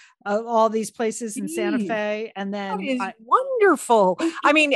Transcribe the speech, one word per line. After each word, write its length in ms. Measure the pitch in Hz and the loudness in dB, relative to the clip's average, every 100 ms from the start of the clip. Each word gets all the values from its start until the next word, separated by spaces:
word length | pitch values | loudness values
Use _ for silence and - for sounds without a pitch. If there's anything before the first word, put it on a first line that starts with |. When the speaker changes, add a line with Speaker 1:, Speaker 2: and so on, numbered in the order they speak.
| - _ 202 | -20 _ -4
Speaker 1:
uh, 160 | 208 | -4
all 240 | 233 233 220 | 0 2 2
these 200 | 220 208 | 2 -4
places 460 | - 226 220 233 208 | -4 -4 -4 -8 -8
in 100 | 202 | -8
Santa 320 | 339 - 247 | -4 -2 -2
Speaker 2:
Gee, 80 | 196 | -2
Speaker 1:
Fe. 460 | 220 208 214 226 | -2 -4 -4 -8
And 180 | 190 196 | -8 -6
then 260 | 202 196 190 | -6 -6 -6
Speaker 2:
that 60 | |
is 160 | 269 254 | -4 -4
Speaker 1:
I 140 | 190 - | -4 -10
Speaker 2:
wonderful. 960 | 226 381 539 508 403 285 - 226 185 175 330 - | 0 0 2 2 2 2 4 4 4 2 -4 0
I 100 | - | 2
mean, 220 | 302 302 | 4 4